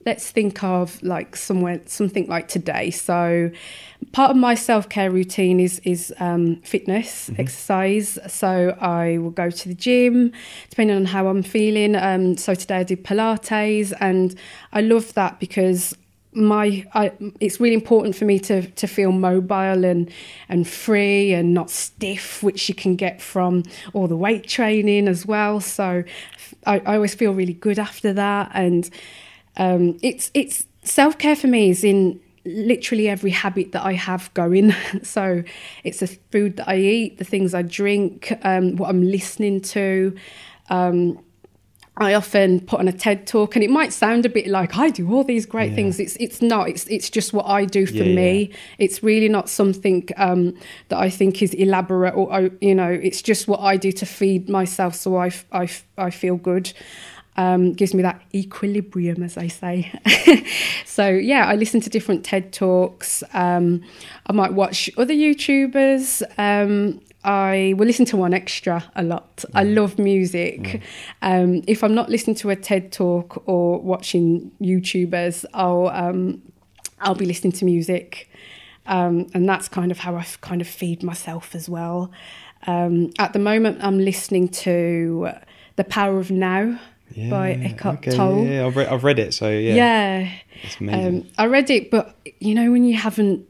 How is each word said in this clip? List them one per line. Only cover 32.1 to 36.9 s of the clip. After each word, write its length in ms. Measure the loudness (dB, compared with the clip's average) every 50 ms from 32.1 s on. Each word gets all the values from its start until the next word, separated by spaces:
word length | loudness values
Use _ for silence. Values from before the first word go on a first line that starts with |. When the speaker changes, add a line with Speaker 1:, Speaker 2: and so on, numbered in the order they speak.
| 0 -2 _ _ _ _ -12
Speaker 1:
literally 640 | -10 -6 -4 0 0 0 0 0 -2 0 0 0 0
every 220 | 0 0 -2 -2
habit 420 | -2 -2 -2 -2 -2 -2 -4 -4 -4
that 100 | -4 -2
I 80 | -2 -2
have 380 | -2 -4 -4 -6 -6 -6 -6 -4
going. 400 | -2 0 2 4 6 6 6 6 4 -2 -6
<laughs> 140 | -8 -8 -8
So 400 | -6 -4 -4 -2 0 -2 -2 -4 -6 -12 -18 -18 -20 -18 -10 -10
it's 160 | -10 -6 -4
the 60 | -6 -6 -6 -10 _ _
food 280 | 0 0 0 0 -2 -6
that 100 | -4 -2
I 80 | 0
eat, 400 | 2 2 2